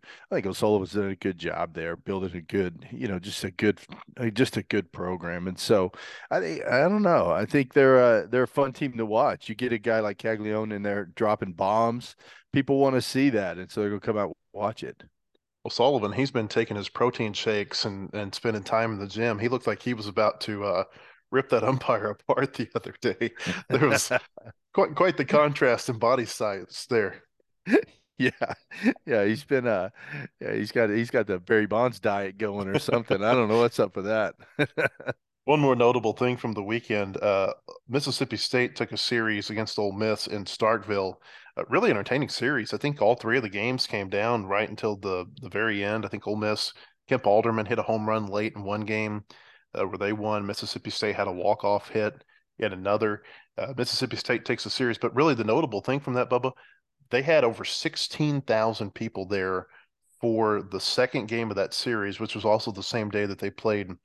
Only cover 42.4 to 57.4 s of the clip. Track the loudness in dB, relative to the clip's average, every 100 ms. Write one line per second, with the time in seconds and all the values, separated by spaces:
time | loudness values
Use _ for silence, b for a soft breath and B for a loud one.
42.4 | 0 0 -2 -4 -4 2 2 2 2 0
43.4 | 0 -2 -2 -2 -2 -4 -2 -2 0 0
44.4 | 0 -2 -2 -2 -4 -2 -4 -4 -6 -12
45.4 | -8 -4 -2 -2 -2 -2 -4 -8 -6 -2
46.4 | -2 -2 -4 -10 B B -2 0 4 4
47.4 | 4 0 0 -2 0 -2 0 -2 -2 -4
48.4 | -4 -6 -6 -4 -4 -4 -4 -6 -10 B
49.4 | B B B -6 -4 -2 -2 -2 -2 -2
50.4 | -4 -6 -8 -8 -8 -4 -2 0 -2 0
51.4 | 0 2 2 0 -2 -2 -2 -4 _ b
52.4 | b -6 -4 -2 0 2 2 -2 -10 B
53.4 | B -10 -6 -4 -4 -2 -2 -2 -2 -2
54.4 | -2 -4 -4 -2 -2 0 -2 2 2 2
55.4 | 2 0 0 -2 -2 -4 -2 -2 0 0
56.4 | -2 -6 b b b _ _ 0 4 4